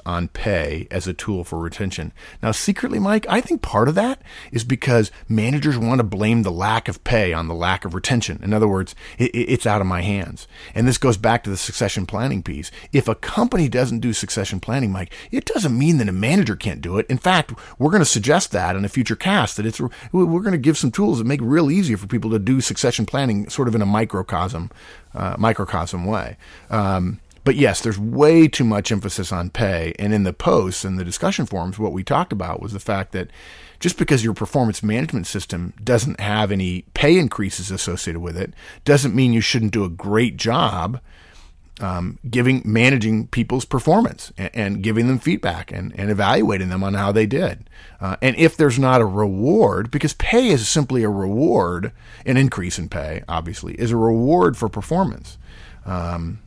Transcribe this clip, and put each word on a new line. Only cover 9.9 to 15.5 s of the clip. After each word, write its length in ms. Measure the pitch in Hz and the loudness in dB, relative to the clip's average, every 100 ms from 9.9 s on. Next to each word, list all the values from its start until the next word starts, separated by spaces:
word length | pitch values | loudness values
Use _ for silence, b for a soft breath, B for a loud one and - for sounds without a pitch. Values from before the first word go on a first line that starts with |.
| 90 | -2
hands. 460 | 90 101 - - - B B | -2 -2 -4 -12 -18 B B
And 140 | - 123 | 0 2
this 100 | 120 | 4
goes 200 | 135 101 | 2 2
back 260 | 113 117 | 2 0
to 60 | 104 | -2
the 80 | 95 | -6
succession 480 | - - 101 - 90 | -6 -4 -2 -2 -6
planning 360 | 101 131 107 | -4 -2 -4
piece. 300 | - 71 - B B | -6 -8 -12 B B
If 160 | 139 - | 0 0
a 60 | 110 | -2
company 520 | - - 240 196 147 | -4 -2 0 2 0
doesn't 320 | 127 127 117 | 2 0 0
do 140 | 120 | -2
succession 480 | 107 101 - 95 92 | -4 -4 -4 -4 -6
planning, 300 | - 131 113 | -4 -2 -2
Mike, 180 | 92 90 B B | -4 -6 B B
it 140 | 240 | -6
doesn't 340 | - | -4